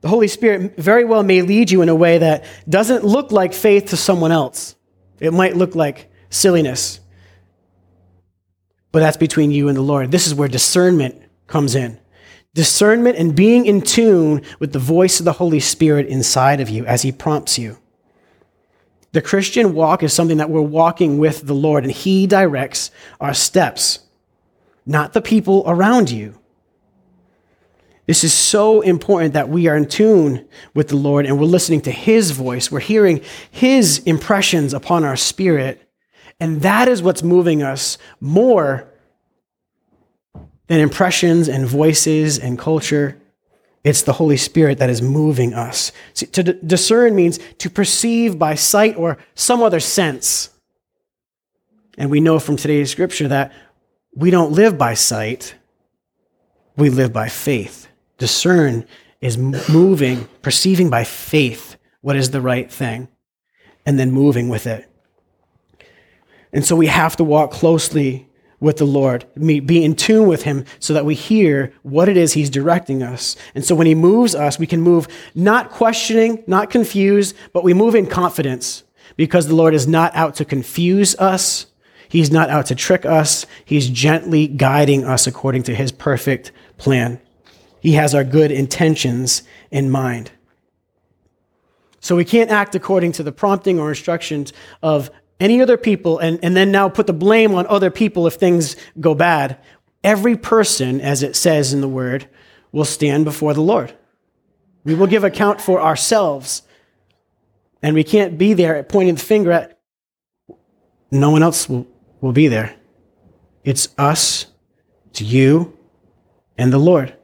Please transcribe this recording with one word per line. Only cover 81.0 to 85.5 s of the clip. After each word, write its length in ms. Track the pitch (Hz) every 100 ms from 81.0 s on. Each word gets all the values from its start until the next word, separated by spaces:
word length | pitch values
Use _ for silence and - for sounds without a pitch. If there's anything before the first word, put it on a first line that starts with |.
| 196 -
us. 520 | 190 185 - - - _ _ _ _
He's 220 | 170 151
not 180 | 160 160
out 160 | 147 131
to 100 | 127
trick 300 | - 180 135
us. 400 | 160 156 - - -
He's 260 | _ 151 127
gently 580 | 120 139 160 160 160 151
guiding 580 | 139 135 139 147 139 127
us 200 | 131 -
according 380 | 127 135